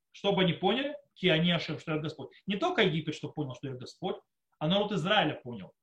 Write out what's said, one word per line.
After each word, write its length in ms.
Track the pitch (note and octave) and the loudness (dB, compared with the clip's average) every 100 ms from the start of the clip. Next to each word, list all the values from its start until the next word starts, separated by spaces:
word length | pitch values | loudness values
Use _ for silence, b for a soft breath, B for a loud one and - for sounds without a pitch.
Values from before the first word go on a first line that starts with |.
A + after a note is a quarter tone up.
| _ | _
чтобы 320 | - G3+ G3 | -4 0 2
они 100 | E3+ | 2
поняли, 420 | C#3+ F#3 A#3+ C#4+ - - - | 2 2 2 -2 -6 -16 0
ки 120 | F3+ | 2
они 240 | D#3 F3 | 4 4
Ашем, 280 | E3+ - D#3 | 2 -2 -6
что 140 | - | -4
я 60 | D3+ | -2
Господь. 300 | D3+ - B2+ b - | -4 -8 -14 b -6
Не 120 | G3 | -2
только 260 | F4 F#4 | 0 2
Египет, 320 | F#3 D#3+ D3+ D3+ | 2 2 -4 -6
чтобы 180 | D3 | -8
понял, 220 | - C3+ B2+ | -6 -6 -6
что 120 | C3+ | -10
я 60 | |
Господь, 440 | B2+ B2 - F#3 - - _ _ - | -10 -12 -8 -6 -6 -12 _ _ -4
а 80 | D#3 | 0
народ 240 | G3 G3+ | 2 2
Израиля 420 | G3 E3+ G#3+ D#3 B2+ | 0 2 4 2 0
понял, 380 | B2 A2+ F2 _ | -8 -12 -14 _